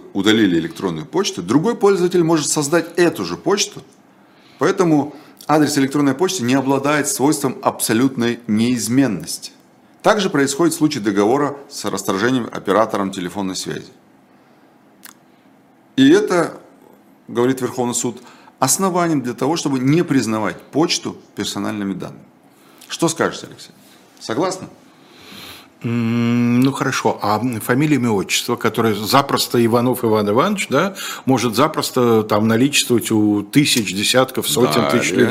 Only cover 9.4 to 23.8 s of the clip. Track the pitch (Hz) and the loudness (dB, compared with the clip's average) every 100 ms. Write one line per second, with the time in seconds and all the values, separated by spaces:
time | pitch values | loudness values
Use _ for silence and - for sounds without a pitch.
9.4 | - - _ _ _ _ 185 214 190 143 | -14 -20 _ _ _ _ 2 2 2 0
10.4 | 135 - 170 151 151 143 107 98 104 139 | 0 2 0 2 0 0 0 2 2 2
11.4 | 147 - - - 101 98 - 95 120 131 | 0 -6 -14 -8 -6 -4 -2 0 0 0
12.4 | 107 - 101 98 113 104 98 95 87 101 | -4 -6 0 2 2 0 -4 -6 -8 -6
13.4 | 92 92 82 76 - - _ _ _ _ | -6 -6 -8 -10 -12 -20 _ _ _ _
14.4 | _ _ _ _ _ _ - - _ _ | _ _ _ _ _ _ -20 -20 _ _
15.4 | _ _ _ _ _ - 135 196 - 180 | _ _ _ _ _ 2 4 4 2 0
16.4 | 143 - - - - - _ _ - 113 | -2 -6 -20 -20 -20 -20 _ _ -8 -2
17.4 | 123 131 123 - 120 117 123 107 - - | 0 0 -4 -4 -4 -4 -6 -8 -16 -20
18.4 | - - 135 - 190 175 170 147 123 107 | -16 -4 -2 0 0 0 0 -2 -4 -4
19.4 | 131 165 151 131 131 165 170 135 110 110 | -2 -2 -2 0 2 2 2 0 0 -2
20.4 | 98 - - 131 170 - 113 - - - | -4 -6 -4 0 0 -2 -6 -12 -12 -8
21.4 | 98 101 104 107 98 85 80 - - _ | -6 -6 -6 -4 -4 -6 -10 -14 -20 _
22.4 | _ _ _ - - - 165 - 95 - | _ _ _ -20 -14 -4 -2 0 -4 -4
23.4 | - - - - | -14 -18 -20 -20